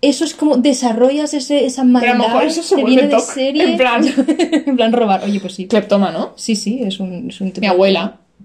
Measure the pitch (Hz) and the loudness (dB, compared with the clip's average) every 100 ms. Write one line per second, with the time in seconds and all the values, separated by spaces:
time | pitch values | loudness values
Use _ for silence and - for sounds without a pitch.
0 | 285 277 311 - 302 254 285 254 247 220 | 0 0 -2 -2 0 2 2 2 0 2
1 | 254 285 294 294 254 285 269 262 254 247 | 2 2 -2 -4 -2 0 0 0 2 2
2 | 240 247 226 247 311 330 330 359 247 262 | 2 0 0 2 0 -2 -2 0 4 4
3 | 294 277 - 277 262 294 359 - 254 240 | 4 2 0 -4 -2 0 0 2 2 2
4 | 294 269 269 311 330 320 - 262 226 240 | 0 0 0 0 0 -2 0 0 2 2
5 | 220 190 202 196 180 - 185 220 196 202 | 2 0 -2 -4 -6 -10 -2 -2 2 0
6 | 185 165 277 - - 214 202 262 202 190 | 0 -2 -8 -8 -4 -4 -4 -4 -4 -6
7 | 185 175 - - 190 190 202 185 196 190 | -8 -10 -12 -8 -8 -2 0 4 4 2
8 | 202 - _ _ | -2 -10 _ _